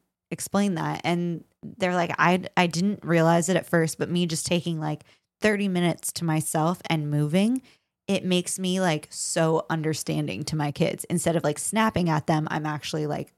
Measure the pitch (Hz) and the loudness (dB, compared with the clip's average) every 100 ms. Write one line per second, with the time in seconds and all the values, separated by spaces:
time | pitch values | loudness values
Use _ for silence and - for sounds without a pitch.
0 | _ _ _ 165 - 196 202 170 151 151 | _ _ _ -10 -4 0 0 -2 -4 -4
1 | - 175 175 165 - _ - - 185 180 | -2 0 0 -4 -10 _ -18 -4 -2 0
2 | 170 - 160 185 180 - 180 165 196 208 | -2 2 4 4 2 2 2 2 0 -2
3 | - 165 165 170 170 180 - 175 160 - | 2 4 6 4 4 0 2 2 2 -2
4 | - 175 175 156 - 175 170 160 156 151 | -2 0 0 -2 -2 -2 0 -4 -4 -6
5 | - _ _ _ 214 208 202 180 175 160 | -10 _ _ _ 0 2 0 2 2 0
6 | - - 170 156 156 160 156 180 - 160 | -6 -4 0 0 0 0 0 -2 -2 -4
7 | 147 147 147 170 208 254 - _ _ _ | 0 0 2 2 2 0 -4 _ _ _
8 | - 196 185 180 175 - 185 185 185 156 | -2 -2 2 0 0 -4 -2 2 2 0
9 | - - - - 160 160 - 160 156 156 | -4 -8 -4 2 2 2 0 -2 -2 -2
10 | - 156 151 95 147 156 147 - 170 - | -2 -2 -2 -4 -4 -2 -2 0 -2 -2
11 | - 175 165 165 147 147 - 208 220 - | -4 -2 0 0 0 -2 -2 0 0 2
12 | 175 156 - 156 156 156 151 151 - 160 | 0 0 2 0 0 -4 -4 -6 -6 -4
13 | 151 147 - | -4 -4 -8